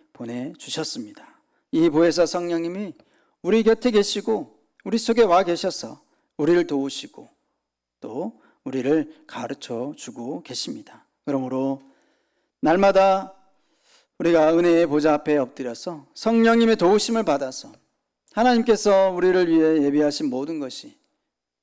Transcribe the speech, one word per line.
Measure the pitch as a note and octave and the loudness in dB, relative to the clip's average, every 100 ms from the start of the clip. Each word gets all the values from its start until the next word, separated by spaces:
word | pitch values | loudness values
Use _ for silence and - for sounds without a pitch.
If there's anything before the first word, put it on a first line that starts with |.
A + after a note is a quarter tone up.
| _ | _
보내주셨습니다. | - A#2 A#2+ C#3 - - - D#3 - G#2 - - _ _ _ _ | -16 -12 -10 -10 -12 -10 -8 -8 -10 -14 -18 -20 _ _ _ _
이 | E3 E3 | 0 2
보혜사 | D3+ E3+ D#3+ D#3+ | 4 2 2 0
성령님이 | F3+ F3 E3+ E3+ F3+ G3+ - _ _ _ _ | -2 -4 -4 -6 -8 -12 -14 _ _ _ _
우리 | E3+ A3 | 0 2
곁에 | A3 A3+ B3 | 2 2 2
계시고 | G#3+ G3+ G#3 A3+ G#3+ C#3 _ _ _ | 0 0 -2 -4 -4 -6 _ _ _
우리 | F#3+ A3+ | -4 -2
속에 | - A#3 | 0 2
와 | G#3+ F3 | 4 4
계셔서 | F3+ E3+ F#3+ - A2+ B2+ _ _ _ - | 2 -2 -4 -8 -12 -18 _ _ _ -2
우리를 | D3+ F3 E3+ | 2 2 2
도우시고 | C#3+ C#3 - D3+ - - _ _ _ _ _ _ _ | -2 -6 -8 -14 -18 -20 _ _ _ _ _ _ _
또 | - A#2 G3+ - _ _ | -12 -8 -10 -12 _ _
우리를 | C3 C3 B2+ D#3+ D3+ - - | -8 -4 0 0 -2 -10 -18
가르쳐 | B2 A#2 C#3 - A#2 C3+ D3+ | -12 -10 -10 -10 -8 -8 -12
주고 | - G#2+ A#2+ F3 | -16 -14 -12 -12
계십니다. | - B2 - A2+ - - _ _ | -12 -10 -10 -12 -16 -20 _ _
그러므로 | - C3+ B2+ C3 C3+ C3+ - _ _ _ _ _ _ _ | -6 -6 -4 -4 -4 -6 -12 _ _ _ _ _ _ _
날마다 | - F3+ G3 F#3+ F#3+ F#3+ F#3 - _ _ _ _ _ _ _ - | 0 2 4 4 4 2 -4 -16 _ _ _ _ _ _ _ -4
우리가 | E3+ E3 D#3 E3 | 2 4 4 4
은혜의 | F3 E3+ E3 | 4 2 2
보좌 | D3+ D#3 | 2 2
앞에 | D3 D#3 D3 | 0 0 0
엎드려서 | B2 - B2 A#2 - D#3 C#3 | -2 -6 -12 -10 -12 -14 -16
성령님의 | - A3 A3+ A3+ A#3 A3+ A3 | -6 0 2 4 4 4 4
도우심을 | F3 G#3 G#3+ A3+ | 4 2 0 -2
받아서 | F3+ C#3+ C3 - - - _ _ _ _ _ | 0 -2 -4 -10 -18 -20 _ _ _ _ _
하나님께서 | - B3 A#3+ A#3 G#3 G#3 G3 F#3+ | 0 2 2 2 2 4 4 2
우리를 | F3+ F#3 F#3 F3 | 2 2 2 4
위해 | D#3+ D#3+ D#3+ | 4 4 2
예비하신 | C#3+ C#3+ D3 C#3+ D3+ | 2 2 0 -2 -4
모든 | B2+ D3 D#3+ | -4 -6 -8
것이 | C3 - G2 - _ _ _ _ _ _ | -10 -14 -20 -20 _ _ _ _ _ _